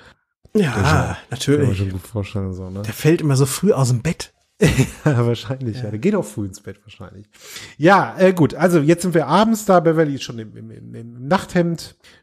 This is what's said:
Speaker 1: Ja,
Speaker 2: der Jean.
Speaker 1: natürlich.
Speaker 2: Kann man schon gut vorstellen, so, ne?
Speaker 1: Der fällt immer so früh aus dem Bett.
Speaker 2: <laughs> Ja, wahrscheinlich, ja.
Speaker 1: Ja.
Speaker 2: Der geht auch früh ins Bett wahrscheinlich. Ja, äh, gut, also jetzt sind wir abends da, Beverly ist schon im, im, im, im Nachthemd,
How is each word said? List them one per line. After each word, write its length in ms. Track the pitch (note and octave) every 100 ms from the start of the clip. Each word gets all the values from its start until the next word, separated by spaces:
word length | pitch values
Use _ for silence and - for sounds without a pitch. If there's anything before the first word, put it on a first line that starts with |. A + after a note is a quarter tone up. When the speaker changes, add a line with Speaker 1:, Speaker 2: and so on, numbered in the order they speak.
| - _ _ _ _ G#3+
Speaker 1:
Ja, 180 | D#3+
Speaker 2:
der 100 | A2
Jean. 340 | C3+ D#3 A2+ F2 -
Speaker 1:
natürlich. 280 | A#2+ - D3
Speaker 2:
Kann 80 | C3+
man 80 | F#2+
schon 160 | G2
gut 160 | F#2 -
vorstellen, 460 | G#2+ G2 G#2 F#2+
so, 160 | F2+ F#2
ne? 120 | G2
Speaker 1:
Der 100 | G#2
fällt 260 | - D3+ E3+
immer 160 | D3+ C3+
so 100 | C3+
früh 280 | - F#3+
aus 160 | C3+ B2
dem 120 | A#2+
Bett. 320 | D#3 - - _ _ -
Speaker 2:
<laughs> 100 | D#3 C3 C3 -
Ja, 220 | D3+ A#2+ A#2
wahrscheinlich, 520 | A#2 - C3+ B2 A2
ja. 80 | G#2+
Speaker 1:
Ja. 40 |
Speaker 2:
Der 80 | G#2+
geht 160 | F#3
auch 100 | G#3
früh 220 | - - G2+
ins 160 | G2
Bett 180 | - F#2
wahrscheinlich. 420 | G#2+ - F2+ G2 - _ - - - -
Ja, 360 | D#3+ G3 A#2+ A2+
äh, 140 | F#3
gut, 200 | F3+ C3+
also 240 | C#3 F3 E3+
jetzt 200 | C#3+ E3+
sind 140 | F#3 D#3+
wir 100 | C3+
abends 400 | F3 A3 A3 -
da, 140 | F3+
Beverly 340 | E3 D#3+ D3+
ist 80 | C3+
schon 160 | - A#2
im, 180 | G#2+ A2+
im, 140 | A2
im, 240 | A2 A#2
im 340 | A#2 A#2 A#2+ C3+
Nachthemd, 720 | F#3 - F3+ E3+ E3 - _ _ _